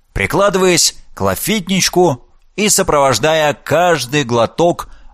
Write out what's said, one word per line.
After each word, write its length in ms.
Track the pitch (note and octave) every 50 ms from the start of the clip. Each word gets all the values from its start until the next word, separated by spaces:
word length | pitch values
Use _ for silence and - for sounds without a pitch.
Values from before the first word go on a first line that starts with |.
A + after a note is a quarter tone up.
| _ _
прикладываясь 840 | - - G2 - - F3+ G3+ G3+ F3 F#3 F#3+ F#3 F3 - - - - - - - -
к 60 | -
лафитничку 1040 | F#3+ F#3+ - - - - G#3+ A3 E3 F#3 G3 F3+ - - - F3+ F3+ E3 C3 - - _ _ _ _ _ -
и 120 | - G#3 G3+
сопровождая 840 | - G3 F#3+ - D3+ C#3+ C#3 C3+ B2 G#2 D3+ D#3 D#3+ D#3+ D3+ D3 C3
каждый 720 | - - - C#3 E3 F3+ F3 E3 C#3 B2 A#2+ C#3+ D3 C#3
глоток 640 | A#2 A#2+ A#2 A2 G#2+ - - E3+ F3 D#3 - - - - - - -